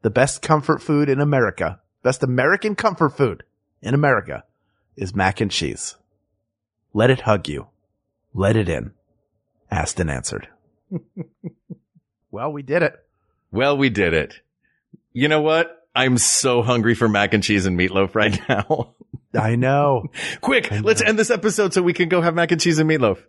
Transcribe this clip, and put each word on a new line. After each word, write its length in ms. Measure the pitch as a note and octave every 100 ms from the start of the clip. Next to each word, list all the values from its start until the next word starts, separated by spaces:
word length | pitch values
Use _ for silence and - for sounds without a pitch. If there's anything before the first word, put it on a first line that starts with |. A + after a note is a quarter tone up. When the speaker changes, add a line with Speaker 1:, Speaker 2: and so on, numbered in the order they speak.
Speaker 1:
The 80 | A2+
best 320 | B2+ C3+ -
comfort 400 | - D3+ C#3 D3
food 260 | - D3 D3
in 120 | C3+
America, 600 | D3 C#3 A2 - E2 F#2 _ _
best 200 | B2 C3
American 520 | C3 B2 C#3 G3 G#3+
comfort 360 | G3+ A3 F3+ D3+
food 340 | - B2+ E2+ - _ _ _
in 140 | -
America 500 | C#3 D3 A#2 E2+ B1+ _ _ _ _ _
is 200 | - F#2+
mac 260 | G2+ F#2+ F#2
and 100 | G#2
cheese. 460 | - D2+ - - - _ _ _ _ _ _ _ _ _
Let 160 | G#2 B2
it 120 | C3
hug 260 | - G#2 D#2
you. 200 | C#2+ - _ _ _ _ _ _
Let 220 | - G2 A2
it 120 | F2+
in. 240 | D2 A#1 _ _ _ _ _ _ _ _
Asked 300 | F#2+ - -
and 100 | E2
answered. 380 | C2+ - G1+ - _ _ _ _
<laughs> 80 | F#3 _ - - _ F#3+ _ _ F3+ _ _ _ _ _
Well, 220 | G2+ C#3
we 100 | D3
did 200 | C3+ E3
it. 120 | D#3 - _ _ _ _ _
Speaker 2:
Well, 260 | - C3+ C#3+
we 140 | C3+
did 240 | G2+ F2
it. 200 | E2 D2 - _ _ _ _ _ - _
You 160 | A#2+ D3
know 120 | D#3
what? 360 | D3+ D#3+ E3+ - _ A#2+
I'm 200 | C3 B2
so 440 | - - C3+ A#2+
hungry 320 | A2+ A#2+ A2
for 140 | A2+ A#2
mac 260 | G2+ G2+
and 80 | G#2+
cheese 240 | F#2+ G#2 F#2
and 100 | F2+
meatloaf 360 | F2+ F#2+ G2
right 240 | A2 G#2 G2
<laughs> 40 | -
now. 460 | G#2+ G2 D#3+ - _ - - _
Speaker 1:
I 220 | A2+ G#2+ A#2+
know. 480 | B2+ C#3 D3 B2+ - -
Speaker 2:
<laughs> 160 | - -
Quick, 300 | - C4 -
Speaker 1:
I 60 | G#2
know. 60 | D3
Speaker 2:
let's 160 | A3
end 160 | G#3+ A3
this 120 | A3
episode 440 | A3 G3+ F#3+ G3+
so 80 | F#3+
we 100 | F3
can 160 | E3 E3+
go 120 | F3+
have 140 | E3+
mac 180 | E3 E3+
and 80 | E3+
cheese 180 | E3+ D#3
and 100 | D#3
meatloaf. 300 | D#3 A2+ F#2